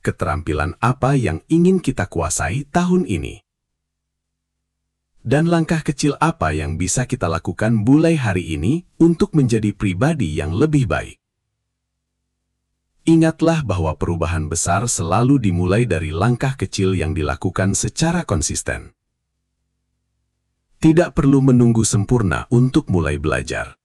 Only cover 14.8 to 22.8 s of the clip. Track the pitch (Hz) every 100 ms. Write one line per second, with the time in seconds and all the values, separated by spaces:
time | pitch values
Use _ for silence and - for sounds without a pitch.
14.8 | 120 - 82 95 123 143 104 90 92 101
15.8 | 120 80 80 80 107 123 135 131 95 -
16.8 | 95 92 78 80 73 67 95 87 95 92
17.8 | - - 165 170 - 90 - - - 60
18.8 | - _ _ _ _ _ _ _ _ _
19.8 | _ _ _ _ _ _ _ _ _ _
20.8 | 160 160 175 - 139 135 135 123 120 113
21.8 | 104 104 101 123 98 64 - 120 127 156